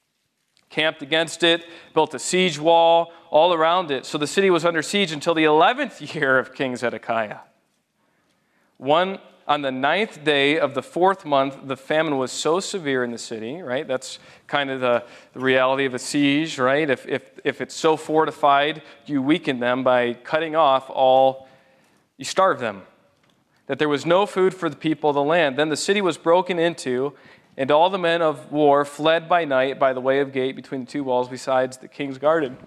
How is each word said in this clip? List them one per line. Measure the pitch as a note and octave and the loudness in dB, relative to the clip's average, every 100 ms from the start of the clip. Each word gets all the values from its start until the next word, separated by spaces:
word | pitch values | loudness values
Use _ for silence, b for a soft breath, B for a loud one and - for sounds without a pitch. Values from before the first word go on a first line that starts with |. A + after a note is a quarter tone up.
| _ _ _ _ _ _ _ | _ _ _ _ _ _ _
"Camped | - D#3 D#3 | -4 -2 -4
against | C#3 D#3+ E3 - | -4 -2 -2 0
it, | E3+ E3+ - B B | 2 2 -2 B B
built | - C#3+ | -2 -2
a | B2+ | -4
siege | - F3+ F#3 D3 | -4 0 0 0
wall | D#3 E3+ E3 E3+ E3 B B | 2 4 6 4 2 B B
all | D3+ E3+ | 2 4
around | E3+ D#3+ F3 F3 | 4 2 2 0
it. | C3 - | -6 -4
So | D#3 | -6
the | D3 | -2
city | - G3 | 0 2
was | F3 | 2
under | E3+ E3 | 2 -2
siege | D3 G3+ F#3+ | -2 -2 -2
until | D#3 D3+ | -2 -2
the | D#3+ | 2
eleventh | D#3 D3+ F3+ B3 C4 - | 4 6 4 2 -6 -8
<laughs> | C#3+ | -12
year | D#3+ C#3+ C3 | -4 2 2
of | A#2+ | 0
King | - C3+ | -6 -6
Zedekiah. | B2 A#2+ A2 - A#2 G#2+ - - _ _ _ _ _ _ _ _ _ _ _ _ _ | -4 -4 -6 -6 -4 -4 -10 -20 _ _ _ _ _ _ _ _ _ _ _ _ _
One, | B2+ D#3 F#3 F#3+ - _ - | 0 2 2 -4 -14 _ -4
on | D3 | -2
the | C#3 | -2
ninth | C3 C#3 F3 G#3+ D#3 | -2 0 0 -2 -4
day | D3+ D3 C#3 D#3 | 0 2 2 2
of | C#3+ | 0
the | C3 | -4
fourth | - - F3+ F#3+ | -8 0 0 0
month, | D3+ C#3 C3+ C3+ | 0 0 0 -4
the | C3+ C3 | -10 -12
famine | - D#3 D#3+ C#3 | -4 -2 0 -2
was | B2+ | -4
so | - D3+ E3+ | -4 -2 -2
severe | F#3+ G3+ D3 C3 | -2 -8 -4 -2
in | B2 | -2
the | A#2 | -6
city," | - A2+ A2 D#3+ | -12 -10 -10 -12
right? | D#3+ B2+ D3 | -8 -8 -4
That's | B2+ - - B B - | -6 -6 -16 B B -6
kind | C#3+ C#3 | -4 -2
of | C3+ | -2
the, | B2+ A#2+ - B B | 0 0 -2 B B
the | - | -4
reality | C3 C3 C3 C3+ | 2 4 2 0
of | C#3 | -2
a | B2 | -4
siege, | - D3+ C#3+ C#3+ D#3+ D3 | -6 0 0 0 -2 -2
right? | B2+ C#3+ D#3 | 0 2 0
If, | B2+ - | -2 -2
if, | C3 - - | -8 -8 -8
if | D3 B2+ | -6 -6
it's | B2+ | -8
so | - E3 D#3 | -2 0 0
fortified, | - D#3 D#3 C#3+ D3 C#3 D3 D#3 - B - | 0 0 0 2 2 4 2 -4 -12 B -6
you | C#3+ | -4
weaken | C3+ E3+ - B2+ | 0 0 0 -2
them | A#2+ B2+ | 0 0
by | C3 B2+ B2 | 2 2 2
cutting | A#2 - D#3 D#3+ | -4 -4 -2 -2
off | D#3 D3+ C3+ - | 2 4 2 0
all, | - C3 C3 C3+ C3+ b b b b b b b _ | 0 4 6 4 0 b b b b b b b _
you | |
starve | C3+ - F#3+ C3+ | -6 0 2 2
them. | A#2+ G2 F2+ _ _ _ _ _ _ _ _ | -4 -8 -16 _ _ _ _ _ _ _ _
"That | C3+ | -4
there | D3+ | 0
was | C#3+ D3+ | -2 2
no | F3 | 2
food | G3+ G3 F#3 | 2 0 -2
for | F#3 E3 | 0 -6
the | C#3+ | -4
people | D#3+ D3+ D3+ | -4 -2 0
of | |
the | C#3+ | 0
land. | C#3+ F3 D3+ B2+ | 2 2 2 0
Then | D#3 | -2
the | C#3+ | -2
city | - G3+ | -2 0
was | F#3+ D3 | 0 -2
broken | E3 F3 F#3 F3+ | 2 2 2 0
into, | E3 E3+ C3+ B2 C#3 C#3+ B B B - | -2 -2 -4 -4 -4 -8 B B B -8
and | C3+ | 2
all | D3 F3 | 4 4
the | F#3+ | 2
men | E3+ E3+ | -2 0
of | D#3+ C#3 - | 0 -2 -6
war | D3 D3 C#3+ | 2 4 4
fled | C#3+ - D3+ E3 D#3+ | 2 -2 0 0 2
by | F3 | 0
night | D#3+ C3 C3 C3 | 2 0 0 0
by | C#3 | 0
the | B2+ | 0
way | B2+ C3+ | 0 0
of | C#3 | 0
gate | C3 C3 | -2 -4
between | C3 B2+ C#3 | -6 -12 -12
the | B2 | -8
two | D3 | -8
walls | C3+ B2 B2 | -2 -2 -2
besides | B2+ - C3 C3 B2+ | -8 -2 0 -2 -6
the | - | -20
king's | - C#3+ C3 | -10 -10 -4
garden. | C#3+ E3 C#3 B2+ | 0 0 -2 -8